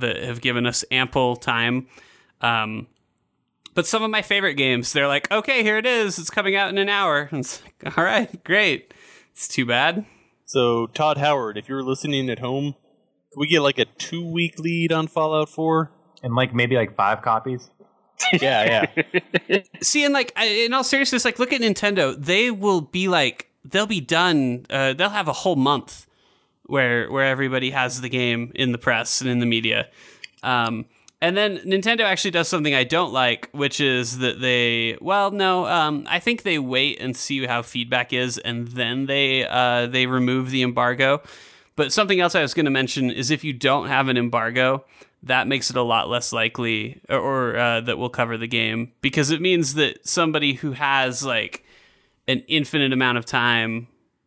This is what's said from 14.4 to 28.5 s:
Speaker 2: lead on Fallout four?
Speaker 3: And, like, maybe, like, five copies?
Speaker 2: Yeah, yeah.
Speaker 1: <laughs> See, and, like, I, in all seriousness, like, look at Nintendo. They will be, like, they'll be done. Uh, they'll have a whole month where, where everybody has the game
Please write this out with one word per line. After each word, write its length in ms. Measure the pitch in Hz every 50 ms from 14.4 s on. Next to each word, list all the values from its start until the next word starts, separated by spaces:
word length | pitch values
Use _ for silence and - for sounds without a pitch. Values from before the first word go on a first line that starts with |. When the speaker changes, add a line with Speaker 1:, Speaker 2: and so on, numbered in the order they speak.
| 170 165 - -
Speaker 2:
lead 320 | 156 170 170 170 165 165
on 160 | 165 160 160
Fallout 420 | 160 - 165 156 156 156 156 151 -
four? 440 | - - 160 160 160 160 156 151 - _ _ _ _ - -
Speaker 3:
And, 100 | 123 117
like, 180 | 123 131 127 120
maybe, 220 | 120 123 120 131
like, 220 | 123 110 101 -
five 260 | - 98 98 110 107 -
copies? 480 | 120 113 110 - 131 127 123 - - _ _ - _ _ _ _ _ _ _ - 370 -
Speaker 2:
Yeah, 520 | 170 135 135 131 110 107 117 117 110 - -
yeah. 680 | - 165 156 - - 180 - - - 170 - - - 202 196 -
Speaker 1:
<laughs> 100 | - -
See, 240 | - - - 294 285
and, 80 | 285 285
like, 200 | 277 247 247 -
I, 120 | - 226
in 260 | 220 208 220 233 233 247
all 80 | 269 254
seriousness, 420 | - 277 269 277 269 262 240 -
like, 140 | 240 226 -
look 140 | 254 254 294
at 80 | 262
Nintendo. 600 | 233 220 190 - - 208 202 190 151 131 - 139
They 300 | 143 156 180 202 233 247
will 300 | 233 196 196 208 190 175
be, 260 | 151 - - 180 185
like, 400 | 190 180 165 139 123 - - - - _ _ _
they'll 220 | 139 - 190 214
be 140 | 202 220 175
done. 680 | 135 - 165 165 175 180 170 147 135 127 120 123 131 -
Uh, 220 | - 135 135 135 131
they'll 140 | 139 185 202
have 200 | 202 214 190 151
a 40 | 135
whole 220 | - - 190 170
month 500 | 139 127 139 143 127 - - - - - _ _ _ _ _ _ _ _ _ _ _ _
where, 440 | - 143 139 127 123 120 120 110 - 110
where 140 | 139 135
everybody 440 | 135 135 131 139 131 131 131 127 127
has 300 | 131 135 127 127 123 127
the 80 | 127 123
game 420 | 123 127 123 120 120 117 120 117